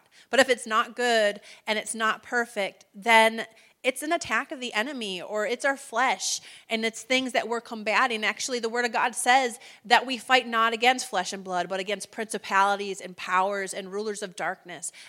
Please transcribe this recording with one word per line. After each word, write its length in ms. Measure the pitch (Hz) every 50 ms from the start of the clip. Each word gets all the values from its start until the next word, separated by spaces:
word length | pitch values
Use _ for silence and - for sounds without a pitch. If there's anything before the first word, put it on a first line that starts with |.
| _ _ _ - - _
But 80 | - 247
if 100 | 262 269
it's 160 | 247 226 -
not 300 | 226 220 220 233 226 220
good 460 | - 247 247 233 226 214 208 202 214 - - - - - -
and 100 | 214 214
it's 160 | - - -
not 300 | 220 226 220 - - -
perfect, 600 | - 254 240 233 233 - 208 196 170 - - - _ -
then 500 | 208 190 233 226 220 220 226 226 226 - - _ _ - _ _ _ -
it's 180 | 254 262 -
an 120 | 294 302 339
attack 380 | 330 - - 226 226 277 -
of 80 | 311 262
the 140 | 247 240 -
enemy, 480 | 214 214 277 302 254 220 202 185 175
or 240 | 151 - 208 214 208
it's 180 | 185 240 240 269
our 140 | 277 277 269
flesh, 640 | - - 233 226 262 254 202 - - - - - - - - - - -
and 120 | 226 220 220
it's 200 | 226 220 - -
things 300 | - 262 254 262 254 247
that 140 | 254 - 220
we're 140 | 233 233
combating. 640 | 226 - 233 220 208 220 208 202 254 254 233 214 214
Actually, 320 | 202 208 - - - 254 240
the 100 | 220 226
Word 160 | 220 240 240
of 80 | 240
God 220 | 226 233 - 247 220
says 460 | - - 247 247 269 262 240 220 - - - - - -
that 220 | 202 240 226 233 254
we 100 | 262 220
fight 300 | - - 254 254 233 240
not 260 | 233 226 226 226 226
against 340 | 220 233 247 254 254 - -
flesh 260 | - 185 185 - 202
and 100 | 196 185
blood, 260 | 190 180 180 175 175
but 100 | 190 190
against 300 | 190 190 202 190 - -
principalities 880 | - - 220 214 - 202 - - 208 196 196 202 202 196 202 202 190 -
and 160 | - 185 180
powers 600 | - - 185 185 185 190 202 202 196 190 185 -
and 160 | - 190 185
rulers 320 | 185 202 214 220 208 196 214
of 120 | 190 175
darkness 560 | - 170 156 185 - - 175 175 147 - - - - -